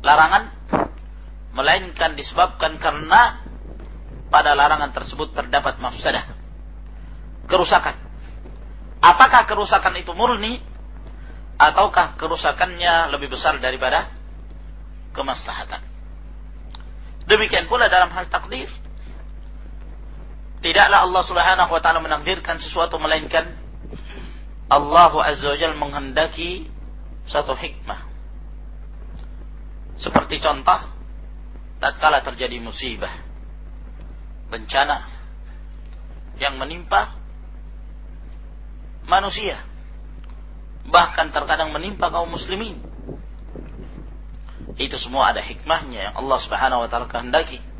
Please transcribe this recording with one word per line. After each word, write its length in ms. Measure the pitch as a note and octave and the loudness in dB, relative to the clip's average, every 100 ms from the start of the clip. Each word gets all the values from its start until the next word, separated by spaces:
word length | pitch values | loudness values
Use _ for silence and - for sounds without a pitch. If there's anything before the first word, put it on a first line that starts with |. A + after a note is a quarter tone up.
larangan, 500 | - D3+ D#3+ G3 - - - - - - - - - - - | 8 8 10 6 2 -14 -2 0 0 -6 -14 -14 -14 -14 -10
melainkan 600 | - C#3 F#3 F#3 D#3+ E3 D3 | 0 4 4 2 0 0 0
disebabkan 640 | C#3 - F3+ - D#3+ D#3 | -4 4 2 4 -2 2
karena 640 | E3 D3 D#3 F#3 A#3+ - - - - - - - - - - | -2 -2 8 8 8 4 -12 -12 -12 -12 -12 -12 -12 -14 4
pada 320 | D3 D3+ C#3+ | 6 6 6
larangan 320 | C#3+ D3+ C#3+ | 6 4 0
tersebut 400 | C3+ - C#3 D#3 | -4 -8 -6 -6
terdapat 480 | - - C#3+ C#3+ - | -6 0 0 0 -2
mafsadah, 480 | B2+ - D#3+ B2 - - - - - - - - - - - - - | -6 -2 0 0 -4 -12 -14 -14 -14 -14 -14 -14 -14 -14 -14 -14 2
kerusakan. 480 | C#4+ C4 G3 D3+ - - - - - - - - - - - | 4 6 4 4 -6 -12 -14 -14 -14 -14 -14 -14 -14 -14 8
Apakah 500 | E3+ - C4 B3+ A3 | 8 10 10 10 6
kerusakan 560 | G#3 G#3 G3 F#3 F3+ | 0 4 4 2 -2
itu 80 | F3 F3 | -6 0
murni, 420 | B3 A3 G#3+ B3+ - - - - - - - - - - | 2 2 -2 -6 -8 -14 -14 -14 -14 -14 -14 -14 -14 6
ataukah 580 | D3 D#3 G#3 - E3 - | 6 8 6 6 2 0
kerusakannya 920 | D#3 E3 D#3+ C#3+ F3+ F3 F3 E3 D#3+ | -4 0 0 2 -2 0 4 4 4
lebih 160 | C#3 C#3 | 0 -4
besar 320 | B2+ D#3 C#3+ | 0 0 2
daripada 480 | B2+ C3 B2+ D3+ - - - - - - - - - - - | -2 0 2 2 0 -10 -14 -14 -14 -14 -14 -14 -14 -14 -12
kemaslahatan? 640 | - C#3 B2 - G#2+ G#2+ - - - - - - - - - - - - - - - - | -6 -4 -4 -6 -8 -8 -10 -12 -16 -14 -14 -14 -14 -14 -14 -14 -14 -14 -14 -14 -14 4
Demikian 400 | G#3 G#3+ G3 E3 | 6 6 2 2
pula 160 | A#3+ A3+ | 4 6
dalam 240 | F#3 F3+ | 6 4
hal 160 | F#3 F3+ | 2 -4
takdir. 400 | - - C4 - - - - - - - - - - - - - - - - - - - - | -4 -4 -8 -8 -12 -14 -14 -14 -14 -14 -14 -14 -14 -14 -14 -14 -14 -14 -14 -14 -14 -14 -4
Tidaklah 480 | E3+ E3+ G3+ G3 F3+ | 2 6 8 8 6
Allah 160 | F#3 | 4
Subhanahu 480 | F3 F3 E3+ F#3 E3+ | 2 4 6 6 6
wa 80 | E3 | 4
taala 240 | E3+ E3 | 4 4
menakdirkan 560 | D#3+ D3+ D3+ F#3 - D#3+ | 2 0 0 -2 -2 -4
sesuatu, 400 | - F3 E3+ E3 | -4 0 0 0
melainkan 480 | D3+ D#3 D#3 E3 D#3+ - - - - - - - - - - - - | 2 0 2 0 0 -10 -12 -14 -12 -12 -12 -12 -12 -14 -14 -14 4
Allah 480 | C#3+ D3 E3 E3+ D#3 | 4 6 8 10 8
Azza 320 | C#3+ C#3 C#3+ | 2 2 0
wa 40 | C#3+ | 2
Jalla 180 | D#3+ D3+ | 0 0
menghendaki 880 | D3 C#3+ C#3 C#3 D#3+ - E3+ F#3 - - - - - - - | -4 -4 -2 2 0 0 -6 -6 -8 -12 -12 -12 -14 -14 -2
satu 240 | D3+ D3 | -2 0
hikmah. 480 | C3 E3 - - - - - - - - - - - - - - - - - - - - - - - | -4 -6 -10 -10 -10 -10 -14 -14 -14 -14 -14 -14 -14 -14 -14 -14 -12 -12 -12 -14 -14 -14 -14 -14 -8
Seperti 400 | - - - D#3 | 2 2 2 -2
contoh, 400 | D#3 C#3+ C3+ F#3 - - - - - - - - - - | 0 2 4 2 0 -14 -14 -14 -14 -14 -14 -14 -14 -2
tatkala 480 | C3+ - D#3 C#3+ C3+ | -2 4 4 4 0
terjadi 320 | A#2 B2+ A#2+ | -6 -6 -6
musibah, 560 | A#2 - C3 G#2+ - - - - - - - - - - - - - - - | -10 -8 -8 -6 -8 -8 -14 -14 -14 -14 -14 -14 -14 -14 -14 -14 -14 -14 -10
bencana 560 | A2+ A2 C#3 C#3+ C#3+ - - - - - - - - - - - - - - | -10 0 2 2 0 -4 -14 -14 -14 -14 -14 -14 -14 -14 -14 -14 -14 -14 -4
yang 160 | C#3 C3+ | -2 -2
menimpa 560 | C3+ E3+ F3 G3 G#3 - - - - - - - - - - - - - - - - - - - - | -6 -8 2 2 2 -8 -14 -14 -14 -14 -14 -14 -14 -14 -14 -14 -14 -14 -14 -14 -14 -14 -14 -14 2
manusia, 560 | F#3 G3 G3 G3+ C3+ - - - - - - - - - - - - - | 2 4 -2 -4 -4 -10 -14 -14 -14 -14 -14 -14 -14 -14 -14 -14 -14 6
bahkan 400 | D3 C3+ - D#3 | 6 6 2 0
terkadang 400 | D3+ C#3+ D#3 D#3 | 0 0 0 2
menimpa 400 | D3+ F3+ G3+ F3 | -2 -6 -2 0
kaum 240 | D#3+ E3+ | 0 -2
muslimin, 480 | E3+ D#3 F#3+ A3+ E3+ - - B2 - - - - - - - - - - - - - - - - - | -4 -6 -4 -6 -8 -12 -12 -12 -12 -14 -14 -14 -12 -12 -14 -14 -14 -14 -14 -14 -14 -14 -14 -14 -6
itu 160 | C3+ C3+ | -4 -4
semua 320 | A#2+ C3 A#2 | -4 4 4
ada 80 | A#2 - | 4 -4
hikmahnya 640 | - C#3+ D#3+ D3+ A2+ G2 | -10 0 0 0 -8 -6
yang 40 | G#2 | -6
Allah 240 | C3+ B2+ | 2 2
Subhanahu 400 | - - B2+ B2 | 2 2 2 2
wa 60 | A#2 | 0
taala 160 | A#2 A#2+ | -2 -4
kehendaki. 560 | A#2 B2 C#3 E3 - - | -6 0 0 0 -6 -14